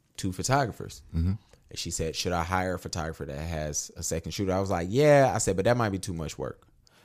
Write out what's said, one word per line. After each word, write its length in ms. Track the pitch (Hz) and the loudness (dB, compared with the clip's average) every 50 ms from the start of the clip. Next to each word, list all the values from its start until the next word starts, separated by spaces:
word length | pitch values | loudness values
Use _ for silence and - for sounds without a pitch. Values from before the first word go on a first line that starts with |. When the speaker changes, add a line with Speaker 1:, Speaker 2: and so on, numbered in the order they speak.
| _ _ _ | _ _ _
Speaker 1:
two 160 | - - 98 | -6 -6 -4
photographers. 680 | 92 - 90 - 127 143 139 107 87 - - - - - - - - | -4 -2 -2 0 2 2 0 0 -4 -8 -12 -14 -14 -16 -14 -6 -2
Speaker 2:
Mm-hmm. 180 | 82 82 90 98 110 - _ _ - _ - | 0 0 0 0 -2 -6 _ _ -20 _ -16
Speaker 1:
And 80 | - - | -10 -10
she 100 | - 87 | -8 -6
said, 260 | 82 - 82 80 76 | -4 -4 -4 -4 -2
"Should 180 | - - 95 87 | -2 -2 0 0
I 100 | 85 82 | 0 0
hire 320 | 85 92 92 92 92 90 | 0 0 0 0 0 -2
a 40 | 87 | -4
photographer 460 | - 90 - 92 76 80 80 - 73 | -6 -6 -6 -4 -4 -4 -6 -8 -8
that 120 | 71 71 71 | -8 -8 -6
has 520 | 76 85 85 80 76 76 76 - - - - - | -6 -4 -4 -4 -4 -4 -4 -4 -6 -8 -8 -8
a 60 | 82 | -6
second 280 | - 82 80 - 82 80 | -4 -4 -4 -4 -4 -4
shooter?" 180 | - 104 92 92 | -4 -2 0 0
I 60 | 95 | 0
was 100 | 98 95 | 0 0
like, 180 | 98 87 85 92 | 0 -2 -2 0
"Yeah." 400 | 101 127 147 151 147 143 135 123 87 | 2 4 6 8 8 8 8 6 4
I 60 | 113 | 2
said, 160 | - - 98 | 2 0 2
"But 100 | 90 95 | 2 4
that 100 | 113 120 | 2 4
might 140 | 123 117 107 | 4 2 0
be 100 | 98 95 | 0 -2
too 140 | - - 92 | -4 -4 -4
much 240 | 82 78 73 - - | -4 -4 -6 -6 -6
work." 240 | 65 64 - - - _ - _ _ _ _ _ - | -6 -6 -8 -10 -18 _ -20 _ _ _ _ _ -10